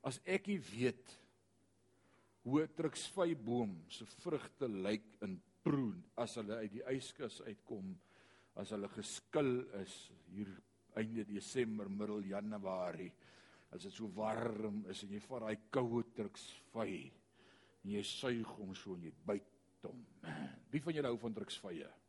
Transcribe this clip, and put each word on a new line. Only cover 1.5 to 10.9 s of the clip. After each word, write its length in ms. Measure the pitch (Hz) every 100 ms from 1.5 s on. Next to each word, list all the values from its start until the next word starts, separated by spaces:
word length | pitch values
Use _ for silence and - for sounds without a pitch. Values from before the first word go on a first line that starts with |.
| _ _ _ _ _ _ - _ _
hoe 180 | 123 143
'n 120 | 156
truksvyboom 1080 | - 156 - - 190 170 160 113 120 110 87 80
se 160 | - 113
vrugte 600 | - 175 151 - - 127
lyk 380 | 98 95 107 - -
in 200 | 101 92 - _
proen, 400 | - 143 120 90 - -
as 180 | 120
hulle 220 | - 104 113
uit 160 | 107
die 140 | 107 120
yskas 500 | 135 - - 123 -
uitkom, 520 | - 104 - 107 95 90 - - - - - -
as 160 | 98
hulle 140 | 107 101
geskil 760 | - 101 - _ 156 139 123 127 101
is, 140 | 95 - - - -
hier 180 | 95 101 95 - _ _